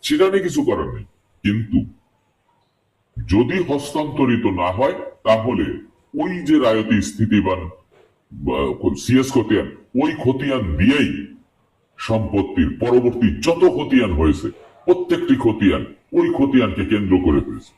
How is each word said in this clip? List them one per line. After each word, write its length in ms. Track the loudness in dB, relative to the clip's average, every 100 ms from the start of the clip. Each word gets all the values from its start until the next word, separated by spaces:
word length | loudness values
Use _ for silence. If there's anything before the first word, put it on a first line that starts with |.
| -2
সেটা 200 | 2 4
নিয়ে 160 | 2 0
কিছু 140 | -2 0
করার 200 | -2 -4
নেই। 120 | -10 -16 _ _ _
কিন্তু 340 | -2 -2 0 -2 -2 -12 _ _ _ _ _ _ _ _ _ _ _ -14
যদি 400 | -2 0 2 0 -2
হস্তান্তরিত 760 | -4 -6 -6 -6 -2 0 0 -2 -2
না 80 | -4 0
হয়, 180 | -2 -2 -10 -8 0
তাহলে 400 | 0 2 -2 -2 -6 -14 _ _ -6
ওই 100 | -4 -4 2
যে 80 | 4 4
রায়তি 320 | 0 0 0 -2
স্থিতিবান 520 | -2 2 2 2 -2 -6 -14 _ _ _ _ _ -10 -6
বা 120 | -2 -4 -2 -4 -4
সিএস 240 | 2 2 4
খতিয়ান, 340 | 0 2 0 0 -10 _ -2
ওই 80 | -2 0
খতিয়ান 380 | -2 -2 -2 -4 -4 0
দিয়েই 320 | 2 2 0 -2 -10 -16 _ _ _ _ _ _ -4
সম্পত্তির 640 | -2 0 -2 -2 0 -2 0
পরবর্তী 460 | 2 4 2 2 0 0 0
যত 160 | 4 4 2
খতিয়ান 360 | 0 2 2 2
হয়েছে, 280 | 2 0 -4 -10 -20 _ -2
প্রত্যেকটি 480 | 0 0 -2 2 2
খতিয়ান 380 | 2 2 0 0 -4 -16 _ 0
ওই 80 | 0 2
খতিয়ানকে 460 | 2 2 2 -2 -2
কেন্দ্র 220 | -2 2 2 4
করে 140 | 0 -2
হয়েছে 260 | -10 -14